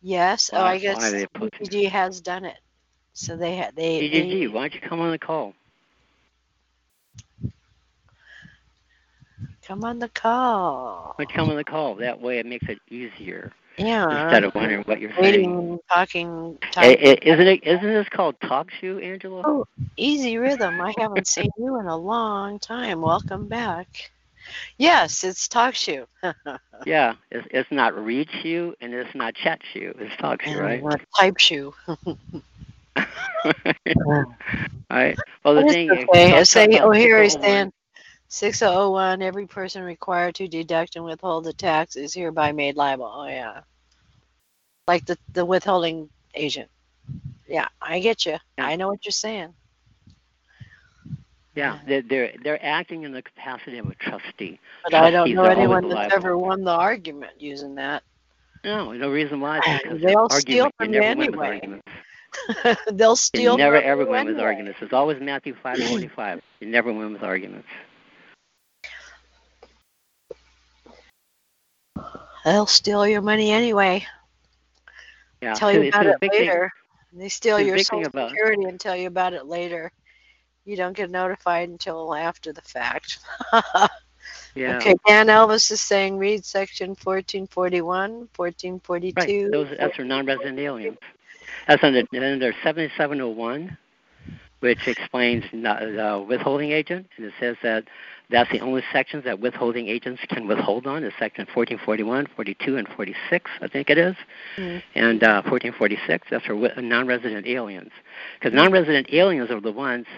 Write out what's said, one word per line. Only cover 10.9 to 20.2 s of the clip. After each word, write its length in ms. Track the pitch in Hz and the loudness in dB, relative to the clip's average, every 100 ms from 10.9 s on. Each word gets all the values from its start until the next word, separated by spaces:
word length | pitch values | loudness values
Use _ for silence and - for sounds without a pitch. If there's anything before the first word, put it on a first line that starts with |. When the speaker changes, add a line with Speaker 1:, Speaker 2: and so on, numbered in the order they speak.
| 90 80 - | -12 -14 -10
Speaker 2:
Why 80 | |
don't 60 | 147 | -6
you 60 | - | 0
come 140 | 160 | 0
on 60 | 147 | 0
the 80 | |
call? 320 | 151 156 147 101 | -4 -4 -4 -4
That 240 | 120 120 | -6 -6
way 180 | 120 123 | -4 -4
it 80 | 117 | -6
makes 220 | 120 - | -8 -8
it 100 | 104 _ | -10 _
easier. 640 | 120 120 - 98 90 92 _ _ - | -14 -14 -14 -14 -14 -14 _ _ -6
Speaker 1:
Yeah. 480 | 208 226 175 147 | -2 0 0 0
Speaker 2:
Instead 200 | 160 117 | 4 4
of 100 | 101 | 4
wondering 280 | 104 110 101 | 0 -2 -2
what 160 | 104 110 | -2 -4
you're 120 | 107 117 | -4 2
Speaker 1:
Waiting, 360 | 190 202 180 180 | 6 6 4 -2
Speaker 2:
saying. 220 | 175 170 _ | -6 -8 _
Speaker 1:
talking, 680 | 175 190 180 170 165 165 165 | 2 2 -2 -8 -8 -12 -12
Speaker 2:
I, 40 | - | -8
Speaker 1:
talking. 380 | - 123 131 143 | 6 8 10 10
Speaker 2:
I, 100 | 139 | 8
isn't 240 | 160 160 180 | 8 8 8
it, 180 | 190 | 6
isn't 220 | - 180 208 | 4 0 2
this 220 | 220 202 | 0 0
called 260 | - 175 - | -2 -2 -2
Talk 300 | - 135 175 - | -4 -4 -4 -10
Shoe, 180 | 185 190 | -10 -10
Angela? 420 | 180 190 190 185 | -10 -12 -12 -6
Speaker 1:
Oh, 220 | 180 294 - - - - | -2 -2 -4 -10 -12 -4
Easy 400 | 247 294 | -2 -2